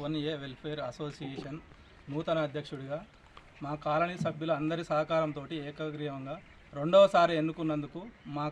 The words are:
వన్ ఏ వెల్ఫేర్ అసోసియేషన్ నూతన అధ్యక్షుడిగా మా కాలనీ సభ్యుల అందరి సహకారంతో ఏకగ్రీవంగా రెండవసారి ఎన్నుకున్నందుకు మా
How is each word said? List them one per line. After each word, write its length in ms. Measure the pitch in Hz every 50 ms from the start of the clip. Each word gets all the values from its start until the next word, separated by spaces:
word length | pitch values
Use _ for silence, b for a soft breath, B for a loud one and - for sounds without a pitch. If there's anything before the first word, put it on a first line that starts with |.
| 143
వన్ 120 | 143 156 151 143 151
ఏ 40 | 160 143
వెల్ఫేర్ 380 | 139 135 127 - - 156 151 147
అసోసియేషన్ 760 | 139 123 120 - 156 147 143 - 151 139 139 135 143 139 143 165 - - - - - - - - - -
నూతన 260 | 139 151 165 - 165 160 156
అధ్యక్షుడిగా 520 | 143 131 151 143 - 156 135 135 135 143 156 202 - - - - - - - - - - - 151
మా 100 | 139 151 151 -
కాలనీ 300 | 156 151 156 170 175 180 - 165
సభ్యుల 280 | 170 160 151 160 160 160 143
అందరి 220 | 151 156 165 165 170 -
సహకారంతో 500 | 156 151 156 147 165 160 160 151 143 147 135 135 170 156 139 143
ఏకగ్రీవంగా 680 | 143 156 156 156 147 147 151 147 139 135 135 135 151 185 - - - - - - -
రెండవసారి 600 | 143 143 160 180 196 196 190 - 180 170 170 170 156
ఎన్నుకున్నందుకు 600 | 151 160 160 - 165 160 151 151 147 151 - 170 190 240 - - - -
మా 180 | 143 143 147 151